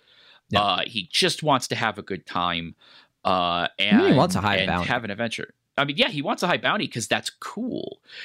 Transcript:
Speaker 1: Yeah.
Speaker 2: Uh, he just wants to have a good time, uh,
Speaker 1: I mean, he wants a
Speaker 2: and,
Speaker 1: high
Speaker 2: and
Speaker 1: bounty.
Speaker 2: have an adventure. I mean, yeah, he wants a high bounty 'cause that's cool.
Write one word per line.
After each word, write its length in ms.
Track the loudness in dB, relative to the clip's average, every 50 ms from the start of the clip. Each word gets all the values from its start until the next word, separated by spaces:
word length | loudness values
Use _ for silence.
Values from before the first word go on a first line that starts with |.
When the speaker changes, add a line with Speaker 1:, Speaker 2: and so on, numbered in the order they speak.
| _ _ _ -20 -20 -20 -20 _ _ _
Speaker 1:
Yeah. 100 | 0 2
Speaker 2:
Uh, 220 | 2 2 2 0 -2
he 220 | -4 -6 -8 -6 -4
just 320 | 0 0 0 0 0 0
wants 240 | 2 2 2 2 2
to 80 | -2 -2
have 240 | -2 0 -2 -2 -4
a 40 |
good 240 | -6 -8 -8 -8 -8
time, 500 | -6 -2 0 0 0 0 -2 -6 -8 -12 -16 -20 -20 -20 -20 -20 _ _ _ 0
uh, 420 | 2 2 2 2 2 2 0 0 -2 0 0
Speaker 1:
I 120 | 2 4
mean, 200 | 4 4 6 6
he 0 |
wants 240 | 6 6 4 4 2
a 20 | 0
Speaker 2:
and, 80 | 2
Speaker 1:
high 100 | 2 2 2
Speaker 2:
and 80 | 2 2
Speaker 1:
bounty. 180 | 0 0 0
Speaker 2:
have 160 | 0 -2 -2
an 80 | -2 -4
adventure. 420 | -4 -4 -4 -4 -4 -6 -10 -12 _ _ _ _ _ -2
I 60 | -2
mean, 140 | 0 2 0
yeah, 100 | 0 0
he 140 | 0 -2
wants 200 | -4 -4 -2 -2
a 40 | 0
high 100 | 0 0
bounty 320 | 0 0 0 0 0 -2 -4
'cause 180 | -4 -6 -2
that's 220 | -2 -2 -2 -2 -6
cool. 720 | -10 _ -12 -10 -8 -6 -6 -4 -4 -6 -6 -8 -10 -14 _ -20 -18 -6